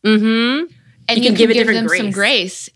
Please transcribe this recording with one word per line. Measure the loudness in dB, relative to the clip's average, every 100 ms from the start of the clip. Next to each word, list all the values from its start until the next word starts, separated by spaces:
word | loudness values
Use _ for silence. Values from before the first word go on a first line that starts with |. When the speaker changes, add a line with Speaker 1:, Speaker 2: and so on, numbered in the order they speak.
| 0
Speaker 1:
Mm-hmm. | 2 2 0 0 -2 -6 -12 _ _ -4
Speaker 2:
And | 0
Speaker 3:
You |
Speaker 2:
you | 2
Speaker 3:
can |
give | 2 2
Speaker 2:
can |
Speaker 3:
a |
Speaker 2:
give | 2 2
Speaker 3:
different | 0 0
Speaker 2:
them | -2
some | -4
Speaker 3:
grace. |
Speaker 2:
grace. | -2 0 0 -4 -10 -16